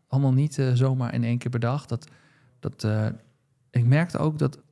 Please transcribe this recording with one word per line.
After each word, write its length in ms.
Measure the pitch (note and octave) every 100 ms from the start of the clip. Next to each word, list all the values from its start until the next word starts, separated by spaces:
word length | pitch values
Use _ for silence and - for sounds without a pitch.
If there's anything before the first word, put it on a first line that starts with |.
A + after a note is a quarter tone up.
| -
allemaal 240 | C3+ C#3
niet, 260 | C3 D3 -
eh, 140 | C3
zomaar 420 | B2 C3 C3 A#2+
in 100 | B2
één 140 | A#2 A#2+
keer 120 | B2
bedacht. 380 | B2 A#2+ C#3+ -
Dat, 200 | A#2 - - _ _ _ _
dat, 240 | - -
eh, 220 | G#2+ G#2+ G#2+ - _ _ _ _ _
ik 140 | B2
merkte 340 | A#2+ D3 E3+ -
ook 200 | D#3 D3+
dat 200 | C#3 - _